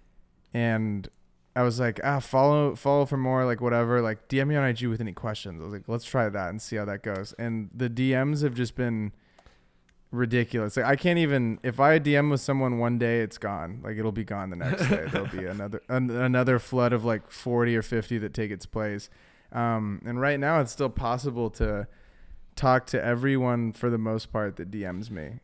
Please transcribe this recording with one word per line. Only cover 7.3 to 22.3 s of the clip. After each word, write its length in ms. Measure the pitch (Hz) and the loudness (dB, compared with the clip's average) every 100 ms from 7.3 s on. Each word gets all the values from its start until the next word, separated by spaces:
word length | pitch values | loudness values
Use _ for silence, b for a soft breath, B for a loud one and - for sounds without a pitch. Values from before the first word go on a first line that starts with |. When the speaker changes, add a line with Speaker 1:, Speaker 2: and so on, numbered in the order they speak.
Speaker 1:
And 360 | - 117 113 101 | -6 -4 -4 -6
the 140 | 117 123 | -4 -4
D 260 | 117 131 | 0 2
Ms 280 | 131 139 147 | 2 2 0
have 120 | 143 | 0
just 220 | 120 120 - | 0 -4 -2
been 340 | 120 110 104 - b b b b b b b _ - | -2 -2 -4 -8 b b b b b b b _ -8
ridiculous. 640 | 120 120 123 117 120 104 131 | -2 2 2 2 0 -2 0
Like, 100 | 120 | 2
I 80 | |
can't 240 | 139 175 170 | 2 4 4
even, 400 | 156 139 117 110 | 4 2 0 -2
if 160 | 123 120 | -4 4
I 180 | 147 160 | 6 6
D 180 | 147 143 | 6 4
M 140 | 147 | 4
with 100 | 139 | 2
someone 380 | - 135 131 117 | 0 0 0 2
one 180 | 120 120 | 2 2
day, 260 | 117 117 | 2 2
it's 160 | 110 - | 0 -4
gone. 420 | 104 95 85 117 | -6 -4 -6 -8
Like, 140 | 107 107 | -8 -2
it'll 140 | 110 | -2
be 100 | 101 | -2
gone 280 | 104 101 95 | -4 -6 -6
the 60 | 87 | -4
next 300 | 131 190 131 | -4 0 0
day. 200 | - - | 0 0
There'll 160 | - - | -4 -4
be 180 | 92 | -6
Speaker 2:
<laughs> 20 | 90 | -6
Speaker 1:
another, 360 | 101 101 107 - | -6 -6 -8 -4
an-, 220 | 127 127 | -2 0
another 500 | 120 127 127 127 123 | 0 2 4 4 2
flood 320 | - 127 120 | 2 2 2
of, 120 | 120 | 2
like, 240 | 117 107 - | 2 -2 -4
forty 480 | - 123 120 120 113 | -10 0 2 4 2
or 60 | |
fifty 360 | 104 117 - 117 | 0 -2 -2 -4
that 140 | 104 | -4
take 200 | - 107 | -4 -6
its 140 | 95 - | -6 -8
place. 440 | 110 107 101 - b b b b | -4 -4 -6 -10 b b b b
Um, 500 | 120 117 113 104 101 120 | -2 0 0 -2 -4 -6
and 140 | 123 | -2
right 180 | 139 139 | 0 2
now 220 | 147 165 | 2 2
it's 100 | 120 | 0
still 180 | - 135 | -2 -2
possible 600 | - 120 123 139 120 113 | 0 -2 -2 -2 -2 -4
to 380 | - 107 104 - b b b b | -2 -2 -2 -6 b b b b